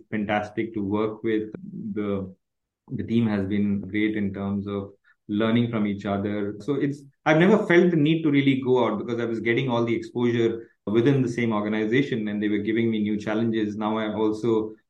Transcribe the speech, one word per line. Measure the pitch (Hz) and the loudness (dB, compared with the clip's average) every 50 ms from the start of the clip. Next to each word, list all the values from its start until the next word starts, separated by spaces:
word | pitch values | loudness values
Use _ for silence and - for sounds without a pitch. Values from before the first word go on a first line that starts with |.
| - - | -10 -6
fantastic | 110 107 104 104 104 104 104 - - 117 107 - - | -4 -4 -2 0 0 0 -2 -4 -4 -6 -6 -4 -4
to | 107 | -6
work | 101 98 104 104 110 110 110 - - | -4 -2 -2 -2 -2 -2 -4 -4 -4
with. | 113 110 110 107 107 - - - - - - 110 107 98 | -2 -2 -2 -2 -6 -10 -14 -14 -12 -12 -10 -10 -8 -6
The, | 107 104 101 101 98 95 92 - _ _ _ _ _ _ _ _ _ _ - | -4 -4 -2 -4 -4 -6 -8 -12 _ _ _ _ _ _ _ _ _ _ -10
the | 135 104 98 | -8 -8 -4
team | 92 113 117 117 | 0 0 2 2
has | 107 104 101 95 | 2 0 0 -2
been | 95 104 101 101 101 98 101 | -2 0 0 0 0 0 -2
great | 98 95 - 107 107 110 107 | -4 -4 -2 0 0 0 0
in | 107 101 98 95 | -2 -4 -4 -4
terms | 98 98 98 101 101 95 | -4 -4 -4 -4 -4 -4
of | 101 101 98 98 - - _ _ _ _ _ _ | -4 -4 -6 -6 -8 -14 _ _ _ _ _ _
learning | - 104 101 110 110 113 120 120 117 | -4 -2 0 0 2 2 2 2 0
from | 120 110 104 | 0 -2 -2
each | 101 98 98 - | -2 -2 -4 -4
other. | 101 101 98 101 104 104 104 101 104 104 - | -4 -2 -2 -2 -2 -4 -4 -4 -6 -8 -8
So | - 147 139 | -6 -4 -4
it's, | 139 147 143 139 - - - _ _ - | -2 -2 -4 -4 -6 -12 -20 _ _ 0
I've | 151 156 160 | 2 4 6
never | 175 202 220 165 - | 6 6 6 4 4
felt | - 170 175 185 175 | 6 6 6 6 6
the | 165 | 4
need | 151 143 156 165 160 - | 4 4 4 2 2 2
to | 151 | 2
really | 143 139 135 139 135 - 117 | 4 4 4 4 2 2 2
go | 123 127 123 117 | 2 4 4 4
out | 107 104 101 | 2 0 -2
because | - 120 117 120 | -4 -4 -4 -2
I | 117 | -2
was | 113 113 110 | -2 -4 -2
getting | 104 117 113 113 - | 0 0 0 2 0
all | 127 117 117 117 | 0 0 0 0
the | 117 113 | 0 -2
exposure | - - - - 120 123 120 117 120 113 110 113 - - - _ _ - | -2 -4 -6 -4 0 0 2 2 2 2 2 0 -2 -10 -14 _ _ -4
within | 101 104 117 117 143 139 131 123 | 0 2 4 4 4 4 4 2
the | |
same | 117 - 123 117 113 | 0 -2 -2 0 0
organization | 107 104 104 107 107 110 110 107 120 139 143 - 135 110 107 | 0 0 -2 -2 -2 -2 0 2 2 0 0 0 -2 -4 -4
and | 104 104 104 | -4 -4 -2
they | 107 | -2
were | 104 104 98 | 0 -2 -2
giving | 98 110 110 117 113 113 | -2 0 0 0 0 0
me | 110 107 | 0 0
new | 104 107 107 104 | -2 -2 -2 -2
challenges. | - 110 107 110 117 117 110 110 107 104 101 | -2 -2 -2 0 0 0 0 0 -2 -2 -4
Now | 107 107 107 110 | -4 -2 -2 -2
I | 110 110 107 101 | -2 -4 -4 -2
also | 107 110 107 107 - - 117 113 110 110 110 - - _ | 0 0 0 0 0 0 0 0 0 0 -4 -8 -16 _